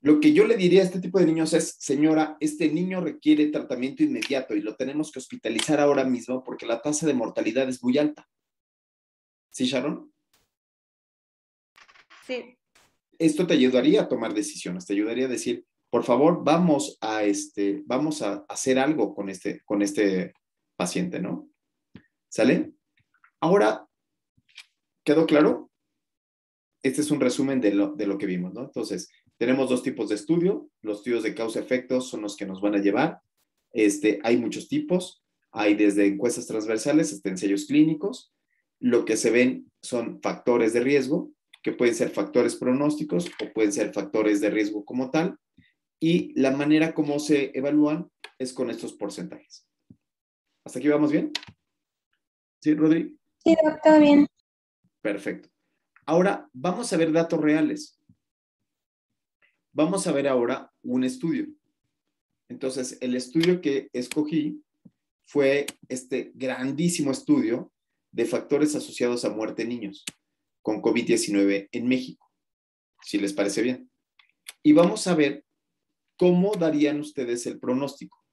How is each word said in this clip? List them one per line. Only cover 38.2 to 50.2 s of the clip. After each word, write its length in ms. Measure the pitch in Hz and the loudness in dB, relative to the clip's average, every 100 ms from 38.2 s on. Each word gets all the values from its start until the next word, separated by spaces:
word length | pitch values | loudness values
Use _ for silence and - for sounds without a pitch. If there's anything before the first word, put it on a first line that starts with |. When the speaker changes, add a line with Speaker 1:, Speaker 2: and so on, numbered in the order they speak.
| - _ _ _ _ _ | -18 _ _ _ _ _
Speaker 1:
Lo 260 | 123 120 - | 2 2 2
que 100 | 110 | 0
se 160 | 120 | 2
ven 400 | 117 127 127 - _ | 4 2 0 -12 _
son 400 | - 123 113 90 | -8 -6 -6 -6
factores 520 | 101 90 - 120 113 | -6 -4 0 2 2
de 80 | 120 | 2
riesgo, 500 | 123 143 127 165 - _ _ - | 2 2 2 -4 -4 _ _ -10
que 100 | - | -8
pueden 240 | - 120 113 | 0 0 2
ser 140 | 120 | -4
factores 480 | - 101 123 120 120 | -2 -2 2 0 0
pronósticos 760 | 127 131 147 151 151 - 175 - | -2 0 0 -2 -2 -4 -4 -8
o 120 | - | -8
pueden 180 | - 107 | 0 0
ser 220 | 104 104 | 0 -4
factores 480 | 104 95 113 107 104 | -4 -4 0 2 2
de 80 | 104 | 0
riesgo 340 | 104 104 107 | 0 -2 -4
como 260 | 101 123 131 | -8 -6 -2
tal. 280 | 156 180 - _ _ _ _ _ _ | -2 -2 -6 _ _ _ _ _ _
Y 360 | 160 170 - - | 0 0 -2 0
la 140 | 135 | 0
manera 420 | 139 147 151 160 | 0 2 2 2
como 240 | 160 147 143 | -2 -2 -2
se 380 | 147 147 131 131 | 0 0 0 -4
evalúan 540 | 139 151 147 160 175 _ - _ | 0 2 2 0 -6 _ -20 _
es 140 | 127 | -12
con 180 | - 120 | -6 -6
estos 220 | 117 - | -6 -10
porcentajes. 720 | - 104 - 90 - _ - _ _ _ - _ _ | -10 -10 -10 -12 -14 _ -20 _ _ _ -20 _ _